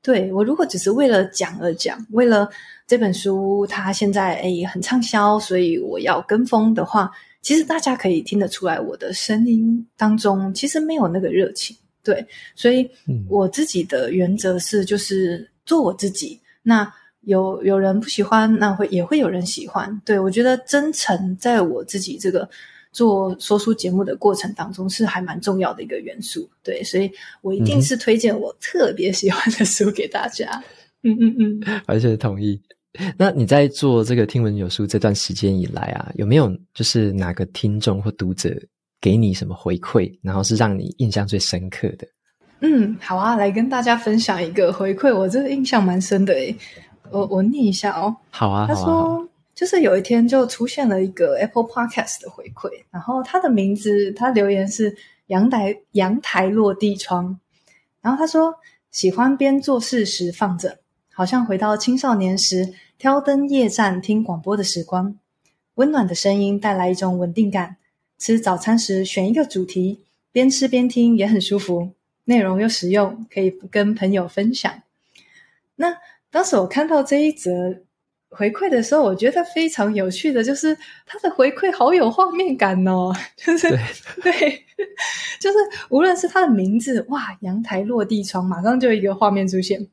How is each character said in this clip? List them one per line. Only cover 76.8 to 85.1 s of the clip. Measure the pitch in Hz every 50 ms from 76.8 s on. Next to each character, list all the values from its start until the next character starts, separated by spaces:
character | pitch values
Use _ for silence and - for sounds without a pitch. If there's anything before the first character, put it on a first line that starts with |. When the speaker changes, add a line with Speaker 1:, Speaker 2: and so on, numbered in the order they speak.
| 302
Speaker 1:
到 | 320 330 294
这 | 269 - 277 285 302
一 | 311
则 | 302 - - 180 180 180 180 180 185 - _ _ _ _ _ _ _ _ _ _
回 | - - 208 214
馈 | 220 - 381 381
的 | 285 240 226
时 | - 285
候， | 311 285
我 | 202 185
觉 | 185 220 262
得 | 294 359 339
非 | 339 - 320 330 320
常 | - - 202 208 214
有 | 202 190 185
趣 | 185 - - 311 269
的 | 240 220
就 | 247 277
是 | 277 - 311 311 302 - - - - _
他 | _ - 415
的 | - 359
回 | - - 254 285
馈 | 294 - - 381 -
好 | - 247 269 359
有 | 359 262 220
画 | 233 - 370 370
面 | 330 349 381 359 262
感 | 262 208 196 185 185 185
哦， | 185 185 185 180 185 185 185 -
<laughs> | - _
就 | - - 339 339
是， | 330 349 330 139 123 113 - - - - - - -
Speaker 2:
对。 | - 359
Speaker 1:
对， | 339 - 311 277 277 - _ _ _ - 381 - - - - -